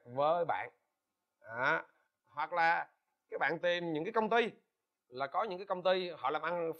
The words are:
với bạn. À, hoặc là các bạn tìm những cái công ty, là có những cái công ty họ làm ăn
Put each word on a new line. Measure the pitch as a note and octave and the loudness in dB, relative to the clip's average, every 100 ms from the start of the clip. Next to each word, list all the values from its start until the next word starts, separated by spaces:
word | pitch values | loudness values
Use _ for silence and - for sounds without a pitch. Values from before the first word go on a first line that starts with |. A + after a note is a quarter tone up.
với | A#2+ B2 D3 F3 | -8 0 2 2
bạn. | D#3+ G2 A#2 - _ _ _ _ _ _ A2 A#2 | 0 -2 -6 -14 _ _ _ _ _ _ -12 -2
À, | C3+ D#3+ - _ _ _ _ | 2 0 -2 _ _ _ _
hoặc | C#3+ D#3 | -8 -4
là | F3 E3 E3+ D3 _ _ _ _ | 2 4 2 -2 _ _ _ _
các | - | -2
bạn | C#3 E3 | 0 0
tìm | F3 F3 E3+ | 0 0 0
những | D3+ | -2
cái | F3 | -2
công | A3+ A3 | 0 2
ty, | A#3 A#3 - _ _ _ _ _ | 2 0 -4 _ _ _ _ _
là | B2 C#3 | -8 -4
có | F3+ | -2
những | A3 F3+ | -4 -4
cái | G3+ | -6
công | F#3 | 0
ty | F3+ F#3 F3 | 2 2 0
họ | D3+ B2+ | -4 -2
làm | D#3 | -2
ăn | D#3 F3 E3 D#3 | -2 -2 -2 -4